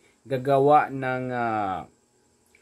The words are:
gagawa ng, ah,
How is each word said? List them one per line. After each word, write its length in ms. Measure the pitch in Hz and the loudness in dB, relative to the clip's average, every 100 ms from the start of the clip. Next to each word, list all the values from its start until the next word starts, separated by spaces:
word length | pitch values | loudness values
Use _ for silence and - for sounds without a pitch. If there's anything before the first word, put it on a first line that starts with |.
| _ _ | _ _
gagawa 720 | 113 131 131 139 143 147 131 | -8 -6 0 2 6 4 2
ng, 280 | 135 131 127 127 | -4 -4 -4 -4
ah, 500 | 123 117 110 101 90 71 _ _ _ _ _ _ _ | -4 -2 -2 -4 -6 -10 _ _ _ _ _ _ _